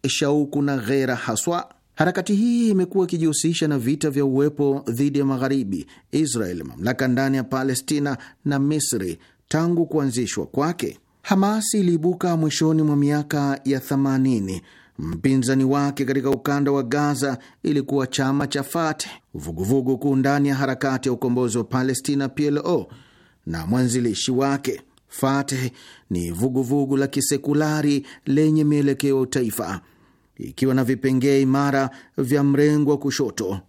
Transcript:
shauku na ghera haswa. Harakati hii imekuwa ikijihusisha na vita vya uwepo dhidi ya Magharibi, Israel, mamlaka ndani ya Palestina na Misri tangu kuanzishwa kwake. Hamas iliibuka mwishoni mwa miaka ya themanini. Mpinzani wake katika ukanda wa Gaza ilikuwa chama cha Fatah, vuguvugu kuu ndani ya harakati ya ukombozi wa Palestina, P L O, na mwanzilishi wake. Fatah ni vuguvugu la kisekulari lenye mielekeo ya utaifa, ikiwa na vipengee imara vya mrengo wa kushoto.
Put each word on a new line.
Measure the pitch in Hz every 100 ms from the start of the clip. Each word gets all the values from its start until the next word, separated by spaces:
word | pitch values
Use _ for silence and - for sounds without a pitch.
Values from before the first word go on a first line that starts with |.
| 135
shauku | - 147 151 143 147
na | 143 135
ghera | 107 139 131 120
haswa. | - 113 - 175 - - _
Harakati | - 156 185 180
hii | 202 233 240 233
imekuwa | 196 180 196 175
ikijihusisha | 170 160 147 160 165 156
na | 143
vita | 117 151 156
vya | 139
uwepo | 139 131 147 147 143 139 135
dhidi | 117 143 143
ya |
Magharibi, | 139 131 131 135 101 92 - - _
Israel, | - 156 123 92 87
mamlaka | 69 60 98 127 131
ndani | 123 135 135
ya |
Palestina | 123 131 135 127 - 151 143 139 - _
na | 147 139
Misri | 139 151 143 117 92 82 - _ _
tangu | 156 165 170 160
kuanzishwa | 156 139 120 113 - 80
kwake. | - 151 170 110 - _ _
Hamas | - 190 196 220 214
iliibuka | 214 180 170 170 180 185 165
mwishoni | 156 - 160 156
mwa | 156 143
miaka | 143 147 147 147 139 139
ya | 131 135
themanini. | 131 139 139 135 131 120 95 92 - - - -
Mpinzani | 80 85 135 135 123 135
wake | 131 143 143 139
katika | 131 135 131
ukanda | 135 - 143 143
wa | 139
Gaza | 120 143 147 139 139 127 - _
ilikuwa | - 147 139 139 131
chama | - 135 143 143
cha | 143
Fatah, | 135 170 160 151 - - _
vuguvugu | - 73 80 95 135 127 127
kuu | 143 135
ndani | 135 143 143
ya |
harakati | 135 135 127 139 131 135
ya |
ukombozi | 120 127 123 123 117
wa |
Palestina, | 107 127 131 127 - 143 135
P | 139 147
L | 143
O, | 170 170 - - - _ _ _ -
na | 82 80
mwanzilishi | 123 127 123 120 101 -
wake. | 127 139 139 131 - - _ _
Fatah | - 135 139 139 131 127 - - - _
ni | 87 85
vuguvugu | 85 127 127 123 143 135 139
la | 135
kisekulari | 139 131 139 143 147 151 151 147 139 139 - -
lenye | 139 156 156
mielekeo | 147 147 143 135 143 135
ya |
utaifa, | 127 135 120 - 90 95 _ _ _ _ _ -
ikiwa | - - 131
na | 131
vipengee | 123 127 135 131 139 139
imara | 131 135 143 139 131 - - -
vya | 131 143
mrengo | 139 139 147 151 147
wa | 143
kushoto. | 143 - 143 - 98 95